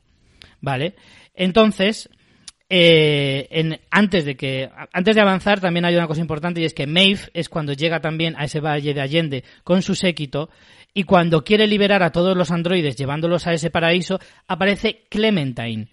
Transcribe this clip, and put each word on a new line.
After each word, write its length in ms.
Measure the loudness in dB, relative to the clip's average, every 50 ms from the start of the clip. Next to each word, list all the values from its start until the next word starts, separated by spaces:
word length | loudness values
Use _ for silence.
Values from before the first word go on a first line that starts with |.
| _ _ _ _ _ _ _ _ -20 -20 _ _
¿Vale? 340 | -6 -6 -4 -4 -4 -6 -8 _ _ _ -20 -20 -20 _ _
Entonces, 760 | -4 -2 0 2 4 4 4 2 0 0 -2 -2 -4 -10 -16 _ _ _ _ _ _ _ -20 -20 _ _ _
eh, 800 | 2 6 6 6 6 6 4 4 2 0 0 -2 -2 -4 -6 -4
en, 280 | -4 -2 -2 -2 -4 -8 _ _
antes 340 | 2 2 4 4 2 0 -2
de 100 | -2 -4
que, 340 | -6 -6 -6 -4 -6 -6 -8 -12 -16 -18 -8 -6
antes 200 | 0 0 2 4
de 60 | 4
avanzar 380 | 4 4 2 0 0 0 0 0
también 260 | 0 -2 -2 0 0
hay 100 | 2 2
una 120 | 0 0
cosa 140 | 0 -2 -4
importante 400 | -4 -4 -6 -6 -6 -6 -4 -2
y 40 | -4
es 80 | -4 -4
que 140 | -6 -6
Maeve 320 | -2 2 2 4 4 2 0 -6 -8 -8
es 140 | -8 -8 -6
cuando 240 | -6 -6 -6 -6 -4
llega 260 | -4 -2 -2 -2 -2
también 320 | -4 -4 -4 -4 -4 -4 -4
a 80 | -6 -8
ese 140 | -6 -6 -4
valle 340 | -4 -2 -4 -2 -2 -4 -4
de 80 | -4
Allende 420 | -4 -2 -2 -2 -2 -2 -4 -8 -8 -12 -20 _ _
con 180 | 0 0 0 0
su 100 | 0 -2
séquito 560 | 0 0 -2 -2 -2 -6 -6 -6 -6 -6 -8 _ _ _ _ -20 -20 -20 _ _
y 100 | -6 0
cuando 400 | 4 4 4 4 4 2 0 2
quiere 240 | 2 2 2 4
liberar 340 | 2 2 2 2 2 4 2
a 100 | 2 2
todos 240 | 2 0 0 2 2
los 140 | 0 0 0
androides 460 | -2 -2 0 0 0 0 0 -2 -2
llevándolos 500 | -4 -6 -4 -4 -2 0 0 0 0 0
a 80 | -2 -2
ese 160 | -2 -2 -2
paraíso, 500 | -2 0 2 2 2 2 0 -2 -4 -6 -6 -12 _ _ _
aparece 560 | -8 -4 0 0 0 0 0 -2 -4 -4 -6 _ _
Clementine, 800 | -4 0 0 2 2 0 0 -2 -4 -6 -8 -6 -6 -8 -10 -12